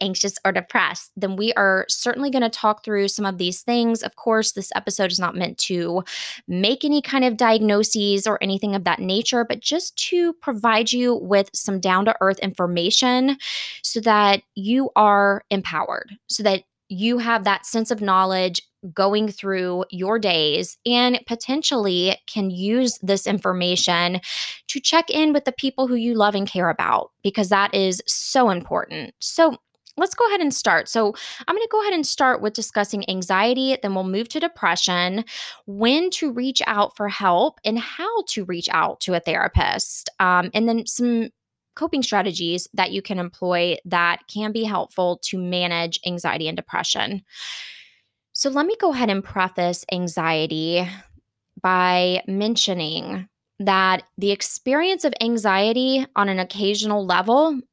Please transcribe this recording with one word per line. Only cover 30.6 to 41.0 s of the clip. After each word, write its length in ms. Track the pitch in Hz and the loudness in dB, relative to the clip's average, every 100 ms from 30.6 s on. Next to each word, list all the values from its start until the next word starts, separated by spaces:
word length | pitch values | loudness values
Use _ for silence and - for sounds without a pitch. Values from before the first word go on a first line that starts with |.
| 220 165 - | 2 2 2
So 260 | 233 208 214 - - - | 0 0 -2 -10 -10 -4
I'm 80 | |
gonna 120 | 381 453 | -2 0
go 120 | 427 | 0
ahead 100 | 415 | 0
and 140 | 349 277 | 0 0
start 340 | - 269 254 | 2 2 2
with 140 | 208 | -2
discussing 540 | 214 214 208 202 202 190 | -4 -4 -2 -2 -2 -4
anxiety, 680 | 185 180 190 226 247 262 262 | -4 0 2 2 2 0 0
then 120 | 202 | -2
we'll 80 | 190 | -2
move 280 | 185 190 233 | -2 -4 -4
to 100 | 311 | -4
depression, 840 | 339 339 185 170 - 180 180 196 226 - - - - | -4 -2 -2 0 0 0 0 -2 -6 -10 -14 -14 -12
when 420 | 202 226 294 359 | -2 2 2 2
to 200 | - 302 | -2 -4
reach 300 | 233 262 254 - | -2 -4 -2 0
out 300 | 208 208 - | 0 0 -2
for 140 | 208 | -6
help 500 | - 196 175 285 - | 0 2 4 2 0
and 160 | 214 233 | -2 -2
how 440 | - - 370 453 - | -4 -8 -4 -4 -4
to 180 | - 185 | -6 -6
reach 240 | 175 - | -6 -2
out 280 | 160 160 - | 0 0 -2
to 120 | - | -2
a 80 | 175 | -2
therapist, 880 | 170 160 - - - - - - - - | 0 0 2 2 2 0 -2 -2 -4 0
um, 300 | 185 180 175 | 2 4 2
and 120 | 214 226 | 0 0
then 200 | 226 - | 0 0
some 420 | - | 0